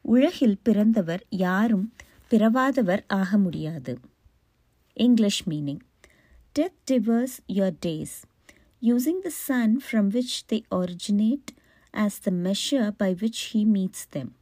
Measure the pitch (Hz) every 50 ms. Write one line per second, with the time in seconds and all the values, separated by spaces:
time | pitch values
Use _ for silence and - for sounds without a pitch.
0 | _ - 220 247 262 330 349 - 294 226 202 - _ - 208 196 208 220 226 226
1 | 180 160 165 185 - _ - 185 185 180 185 190 214 240 226 185 190 226 _ _
2 | - _ _ _ _ _ - 220 208 226 226 254 254 269 277 269 240 180 180 214
3 | - _ - 196 190 185 196 208 196 180 147 156 156 151 165 160 127 - 123 -
4 | - - _ _ _ _ _ _ _ _ _ _ _ _ _ _ _ _ _ -
5 | 220 247 247 220 220 202 202 - - - 160 151 147 143 139 - - _ _ _
6 | _ - _ _ _ _ _ - _ _ _ 294 302 370 _ _ _ - 262 254
7 | 208 220 226 233 247 262 254 - _ _ 190 196 196 190 170 147 - 175 160 156
8 | - - - - - _ _ _ _ _ - _ _ _ _ _ - 226 240 240
9 | 247 285 339 381 392 370 302 - - - 269 247 240 220 220 269 - - - 220
10 | 202 196 196 240 254 247 - - - _ 226 220 - _ - 185 180 180 180 175
11 | - - 208 202 214 220 247 285 _ - - _ _ _ _ _ _ _ _ -
12 | 214 208 - - - - 185 180 175 185 196 - - - - 269 226 208 208 _
13 | 208 190 185 175 214 226 226 - - - - 220 214 220 214 196 185 190 - -
14 | - _ - 147 131 - 127 _